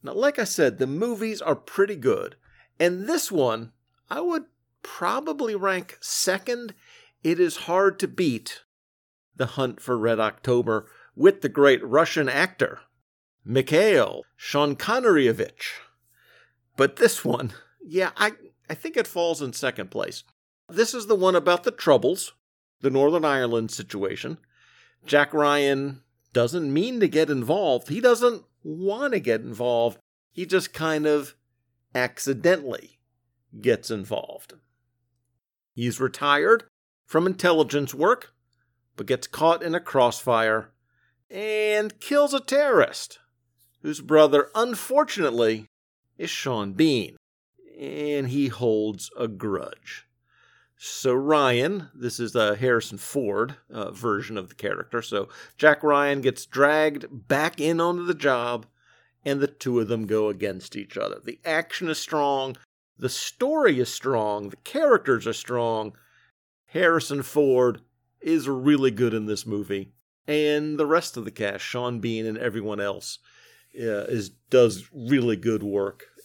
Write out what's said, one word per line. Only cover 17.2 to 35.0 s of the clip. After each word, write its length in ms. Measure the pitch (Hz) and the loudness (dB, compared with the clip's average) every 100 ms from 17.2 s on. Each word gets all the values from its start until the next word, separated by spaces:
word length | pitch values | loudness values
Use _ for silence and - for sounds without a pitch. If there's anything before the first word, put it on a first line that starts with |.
| - | -2
one, 280 | 127 123 - _ _ | -2 -6 -12 _ _
yeah, 300 | 170 175 180 - | -6 -4 -2 0
I, 180 | 214 220 - _ - | -2 -2 -14 _ -12
I 60 | 160 | -10
think 220 | 330 285 | -4 -4
it 100 | - | -2
falls 340 | 175 170 151 | -2 -2 -2
in 120 | 135 | -6
second 360 | - 135 - - | -4 -4 -4 -8
place. 340 | 110 90 - - _ _ _ - | -8 -8 -10 -18 _ _ _ -4
This 240 | 175 226 | 0 0
is 140 | 247 208 | -2 -2
the 80 | 202 | 2
one 200 | 185 180 | 2 2
about 280 | 156 175 | 2 2
the 80 | 165 | 0
Troubles, 600 | - 170 131 131 190 - - _ _ _ _ | -2 4 4 4 -2 -6 -14 _ _ _ _
the 100 | 135 | 0
Northern 340 | 135 143 170 156 | 4 4 4 2
Ireland 460 | 135 123 117 113 | 2 0 0 -2
situation. 640 | - 98 101 95 - 143 170 _ _ _ _ _ _ - | -8 -10 -6 -4 -6 -10 -14 _ _ _ _ _ _ 0
Jack 280 | 143 143 | 2 2
Ryan 680 | 151 147 143 139 139 139 131 _ _ _ | 2 2 2 2 0 -4 -10 _ _ _
doesn't 380 | 120 120 175 147 | 0 0 0 -2
mean 280 | 147 233 240 | 0 -2 0
to 80 | 190 | 0
get 240 | 151 151 | 2 0
involved. 580 | 139 120 185 170 123 - | 0 0 0 2 0 -2
He 100 | 185 | 0
doesn't 440 | 247 226 240 226 - _ | 2 4 2 -2 -8 _
want 500 | 156 156 190 220 285 | -12 -6 -4 -2 -2
to 60 | 208 | -2
get 220 | 120 113 | 0 -2
involved. 560 | 120 107 123 120 117 - _ _ _ | -4 -4 0 2 0 -2 _ _ _
He 140 | - 170 | -12 -2
just 260 | 185 - | -2 -2
kind 360 | - 160 156 151 | -4 -4 0 2
of 280 | 147 143 - _ _ _ _ _ 127 | 0 -2 -14 _ _ _ _ _ -4
accidentally 1040 | 123 - 135 127 165 180 135 - - _ _ _ _ _ _ 107 | -4 -4 -6 0 2 2 -2 -10 -12 _ _ _ _ _ _ -2
gets 300 | 113 107 - | 0 0 -2
involved. 640 | 110 110 110 - - - - _ _ _ _ | -8 -4 -6 -6 -14 -20 -20 _ _ _ _